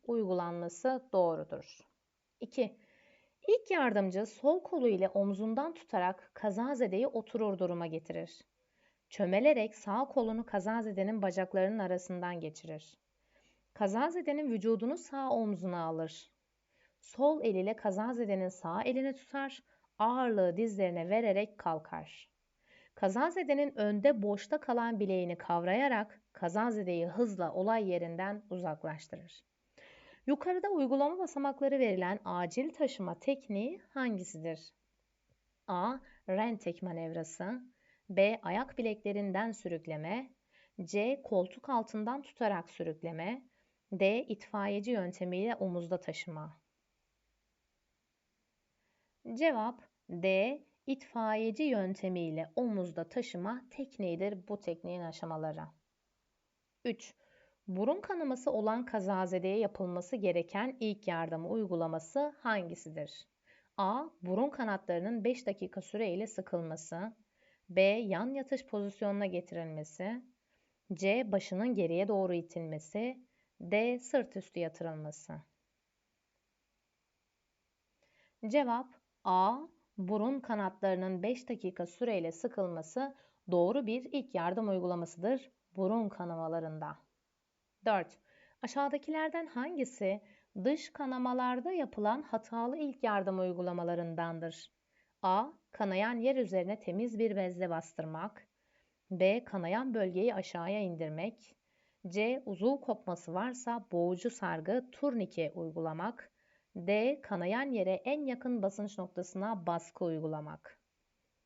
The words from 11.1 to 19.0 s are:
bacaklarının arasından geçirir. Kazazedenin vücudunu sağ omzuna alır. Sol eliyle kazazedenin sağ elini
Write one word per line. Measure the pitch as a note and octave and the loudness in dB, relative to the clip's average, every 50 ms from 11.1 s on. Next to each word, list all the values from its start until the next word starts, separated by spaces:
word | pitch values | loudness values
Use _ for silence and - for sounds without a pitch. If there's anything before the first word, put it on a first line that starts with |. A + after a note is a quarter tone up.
| A3 A3 G3 | 0 0 0
bacaklarının | F#3+ F3 F#3 F#3 F#3 - G3 F#3 G3 G#3+ A3+ | 0 2 0 0 0 2 2 2 2 2 0
arasından | G3 F3+ F3+ F3+ F3+ - F#3 F3+ F3 F3 F3+ F3 | 0 0 -2 -2 -4 -4 -6 -4 -4 -4 -4 -6
geçirir. | E3 D#3 D#3 - - E3 D#3 D#3 D#3 - - _ _ _ _ _ _ _ _ _ _ _ _ _ _ _ - | -6 -8 -10 -10 -12 -12 -12 -12 -12 -16 -20 _ _ _ _ _ _ _ _ _ _ _ _ _ _ _ -4
Kazazedenin | - G#3+ G3 G3 A3+ C4+ D#4+ E4+ F4+ F4 D#4+ C#4+ D4 D4+ C#4 | 0 0 2 2 2 2 2 0 0 0 0 2 2 2 0
vücudunu | A3+ G#3+ F#3 A3+ A3+ G3+ A3+ A#3 D4+ | 0 2 2 2 2 2 2 0 -2
sağ | F4 - - - C4+ C4+ C4 | -2 -6 -8 -6 -4 0 2
omzuna | A#3+ A#3 A3+ G#3 G3+ E3+ F3 F#3 F3+ F3 E3 | 2 2 2 2 0 0 -2 -2 -2 0 0
alır. | D#3+ E3 D#3+ D#3+ D#3+ D#3 - - - _ _ _ _ _ _ _ _ _ _ _ _ _ _ | 0 0 -2 -2 -4 -6 -10 -18 -20 _ _ _ _ _ _ _ _ _ _ _ _ _ _
Sol | - - - - C4+ D4 D#4 D4+ - | -20 -12 -2 4 4 4 4 4 4
eliyle | A3+ G3+ F#3 F#3 G3 A3+ | 2 2 2 2 0 0
kazazedenin | A3 - A3 F#3 F#3+ G#3+ A#3+ B3+ A#3 A#3+ G3+ G3 F#3+ F#3 F#3 | 0 0 0 2 2 0 0 0 0 0 0 0 0 0 -2
sağ | F#3 - - E3 E3 G3+ A#3 | -4 -4 -6 -4 -2 0 0
elini | B3 B3+ C4 | 0 0 2